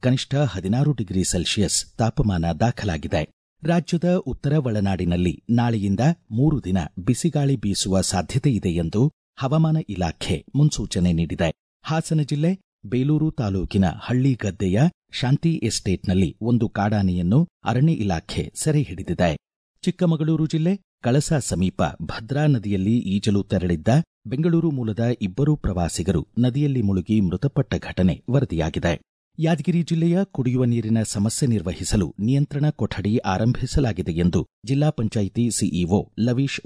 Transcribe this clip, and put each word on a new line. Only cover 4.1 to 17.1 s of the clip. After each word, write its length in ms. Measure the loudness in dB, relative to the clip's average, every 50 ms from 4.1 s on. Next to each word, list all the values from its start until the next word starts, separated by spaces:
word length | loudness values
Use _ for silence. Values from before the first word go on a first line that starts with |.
| 0
ಉತ್ತರ 380 | 0 -2 -4 -6 -4 -2 0
ಒಳನಾಡಿನಲ್ಲಿ 920 | 0 0 0 0 0 0 0 0 0 0 0 0 2 2 2 0 -2 -2 _ 0
ನಾಳೆಯಿಂದ 500 | 2 2 2 2 0 0 0 0 2 2 2 2 2 0 _ -6
ಮೂರು 340 | -2 0 2 2 2 0 0
ದಿನ 140 | 0 -2 -2 -2 -4 -8 -4
ಬಿಸಿಗಾಳಿ 580 | -2 -2 0 0 0 -2 0 0 0 0 0
ಬೀಸುವ 440 | 0 -2 -2 -2 -2 0 0 2 0
ಸಾಧ್ಯತೆ 500 | 0 0 0 -2 -2 -2 -2 0 0 0
ಇದೆ 180 | 0 0 0 0
ಎಂದು 440 | 0 0 -2 0 0 2 2 0 0 _ _ _ _ -8
ಹವಾಮಾನ 380 | -4 0 2 2 2 2 2 0 -2 -4
ಇಲಾಖೆ 560 | -4 -4 -2 -4 -4 -4 -4 -4 -4 -4 -4 -2 0
ಮುನ್ಸೂಚನೆ 580 | 2 2 2 2 0 -4 -4 -2 0 2 2
ನೀಡಿದೆ. 400 | 2 2 0 -2 -2 -2 -2 -2 -2 _ _ _ _ _
ಹಾಸನ 380 | -6 -4 -4 -2 -2 0 0 -2
ಜಿಲ್ಲೆ 380 | 0 -2 -2 0 0 0 -2 -2 _ _ _ _ -8
ಬೇಲೂರು 440 | -4 -2 0 2 2 2 2 2 0
ತಾಲೂಕಿನ 540 | 0 -2 -2 0 0 0 -2 0 2 2 2 2 0
ಹಳ್ಳಿಗದ್ದೆಯ 840 | -4 -4 -2 0 2 2 2 2 0 -2 -4 -4 -2 0 0 2 4 2 2 0 _ _ _
ಶಾಂತಿ 480 | -8 -4 0 0 2 2 2 0 0 0 -2
ಎಸ್ಟೇಟ್‌ನಲ್ಲಿ 720 | -4 -4 -2 -2 -2 -2 -2 0 0 2 2 2 0 -2 -4
ಒಂದು 280 | -2 0 0 2 0 -2
ಕಾಡಾನೆಯನ್ನು 800 | -2 0 0 0 2 2 2 2